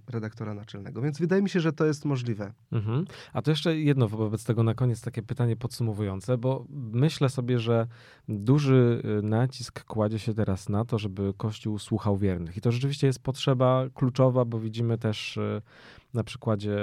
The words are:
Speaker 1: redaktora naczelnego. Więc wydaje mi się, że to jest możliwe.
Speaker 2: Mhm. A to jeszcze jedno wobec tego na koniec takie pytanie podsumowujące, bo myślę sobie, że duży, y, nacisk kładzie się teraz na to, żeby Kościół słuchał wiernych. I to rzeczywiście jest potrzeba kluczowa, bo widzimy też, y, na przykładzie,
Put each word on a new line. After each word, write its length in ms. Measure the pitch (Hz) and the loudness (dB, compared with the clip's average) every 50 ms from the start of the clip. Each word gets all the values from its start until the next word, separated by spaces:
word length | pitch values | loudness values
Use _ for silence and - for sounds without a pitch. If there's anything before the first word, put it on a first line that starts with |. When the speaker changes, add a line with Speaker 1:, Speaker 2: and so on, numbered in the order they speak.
| - | -12
Speaker 1:
redaktora 460 | - 117 113 107 107 - - 110 107 104 | -8 -8 -6 -6 -8 -8 -8 -8 -8 -8
naczelnego. 480 | 101 107 - - 101 98 110 - 110 | -10 -12 -14 -14 -12 -12 -10 -8 -4
Więc 180 | 127 151 143 147 | -4 -4 -2 -2
wydaje 220 | 175 160 190 196 | 0 2 2 2
mi 80 | 202 190 | 2 2
się, 100 | - 185 | 0 2
że 140 | 156 165 143 | 0 0 2
to 120 | - 160 | 2 2
jest 200 | 156 147 147 - | 2 0 0 -2
możliwe. 480 | 147 139 127 120 120 110 98 104 98 110 _ _ - | -2 -2 -2 -2 -4 -4 -4 -6 -10 -10 _ _ -4
Speaker 2:
Mhm. 340 | - 117 104 110 117 143 190 - - - - - - | -2 -2 0 0 -2 -2 -2 -4 -8 -16 -14 -8 -6
A 80 | - | -2
to 100 | - 147 | 0 2
jeszcze 280 | 156 151 151 175 160 156 | 0 2 2 0 0 2
jedno 280 | 156 147 143 135 123 | 4 2 4 4 2
wobec 360 | 101 107 110 110 107 107 107 - | 2 2 0 -2 -2 -2 -4 -2
tego 200 | - 113 113 113 | 0 2 2 2
na 100 | 113 110 | 2 2
koniec 280 | - 131 123 113 107 | 2 0 0 0 -2
takie 200 | - 117 - 120 110 | -6 -8 -8 -8 -6
pytanie 320 | - 123 - 120 117 113 | -6 -2 0 0 0 0
podsumowujące, 800 | 113 117 113 - - 120 113 107 101 107 98 95 98 - - 127 | -2 -4 -8 -4 -2 -2 -2 -2 -2 -2 -2 -4 -4 -2 -2 -2
bo 280 | 123 117 131 131 131 123 - | 0 0 -2 -2 -2 -6 -10
myślę 600 | 147 147 123 110 107 120 139 160 - - 147 127 | -12 -10 -8 -2 0 2 2 2 2 2 0 0
sobie, 300 | - 131 123 120 127 120 | 0 0 0 0 0 2
że 280 | 110 117 117 117 117 117 - - - - - _ - - | 2 4 4 2 2 0 -6 -16 -20 -20 -20 _ -8 -6
duży, 720 | 110 101 101 117 139 151 147 135 131 127 123 120 117 113 - 107 107 104 | -6 -2 2 4 4 4 6 6 6 6 6 6 4 2 0 -2 -2 0
y, 20 | |
nacisk 640 | 104 107 110 113 127 131 - - 117 - - - - | 0 2 2 2 2 0 -2 -6 -12 -12 -12 -14 -12
kładzie 360 | - - 110 107 107 110 107 | -6 -2 0 0 0 0 -2
się 140 | - 117 107 | -4 -2 0
teraz 360 | 110 104 101 95 92 - - | 0 0 0 0 -2 -2 -2
na 160 | 101 101 117 | -2 -2 0
to, 120 | 120 123 107 | 0 -2 -2
żeby 340 | 104 104 92 98 98 98 95 | -2 -2 -4 -2 -2 -2 -2
Kościół 420 | - - 110 107 - - 113 107 101 | -2 -4 -6 -4 -4 -4 -4 -4 -4
słuchał 380 | - - 113 104 - 107 101 | -4 -2 -2 0 2 2 2
wiernych. 400 | 95 104 98 92 85 85 82 87 | 2 2 0 0 0 -4 -8 -6
I 40 | - | -2
to 100 | - 120 | 0 0
rzeczywiście 360 | 117 123 135 139 143 - - | 0 0 0 -2 -2 2 2
jest 120 | 135 127 - | 0 0 0
potrzeba 640 | - 135 127 - - 143 135 123 131 127 131 131 131 131 - | -4 -6 -4 -2 0 2 2 4 4 4 4 2 0 -2 -2
kluczowa, 520 | - 143 127 120 - 131 131 123 127 123 | 0 0 0 4 4 4 4 6 4 2
bo 140 | 117 117 113 | 2 0 -4
widzimy 380 | 110 113 107 113 117 117 117 | -4 -4 -2 -2 0 0 0
też, 400 | 110 - 110 104 - - - - | 0 0 -2 -2 -2 -6 -8 -6
y, 240 | 110 107 104 104 104 - _ - - - - - - _ _ - | -4 -4 -2 -4 -6 -8 _ -20 -20 -20 -20 -20 -20 _ _ -4
na 100 | 117 107 | -4 -4
przykładzie, 540 | - - - - 113 107 101 104 104 104 104 | -4 -6 -6 -2 -2 -2 0 0 -2 0 0